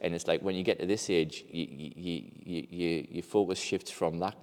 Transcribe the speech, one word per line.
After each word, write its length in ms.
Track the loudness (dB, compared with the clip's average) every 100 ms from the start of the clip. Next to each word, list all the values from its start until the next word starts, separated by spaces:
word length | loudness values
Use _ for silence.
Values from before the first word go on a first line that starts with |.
And 120 | -2
it's 120 | -2 2
like, 160 | 2
when 120 | 2 0
you 60 |
get 160 | 2 2
to 40 |
this 240 | 2 0 4
age, 340 | 4 4 0 -8
you, 160 | -6 -6
you, 220 | -6 -12 -8
you, 260 | -4 -4 -6 -14
you, 220 | -6 -6 -6
you, 360 | -2 0 0 -2
your 100 | -8
focus 360 | 0 2 4 2
shifts 320 | 0 -2 -4
from 280 | -2 0 0
that, 180 | -2 -4